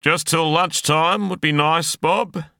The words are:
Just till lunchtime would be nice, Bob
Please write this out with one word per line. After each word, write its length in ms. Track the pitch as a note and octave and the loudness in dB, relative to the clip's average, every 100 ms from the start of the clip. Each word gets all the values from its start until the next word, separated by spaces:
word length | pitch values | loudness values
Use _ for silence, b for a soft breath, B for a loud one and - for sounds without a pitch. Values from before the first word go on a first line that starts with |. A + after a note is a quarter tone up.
Just 260 | - F3 - | 0 0 0
till 240 | E3 D#3+ | 0 2
lunchtime 760 | D#3 F3+ - - D3+ E3 G3+ G3+ | 2 0 -2 0 2 2 0 -2
would 120 | F3+ | -2
be 100 | D#3 | -2
nice, 440 | D3 D3+ D#3+ D#3+ | 2 2 2 -2
Bob 480 | - D#3 F#3+ A3 F3 D#3 | -4 0 0 -2 -8 -12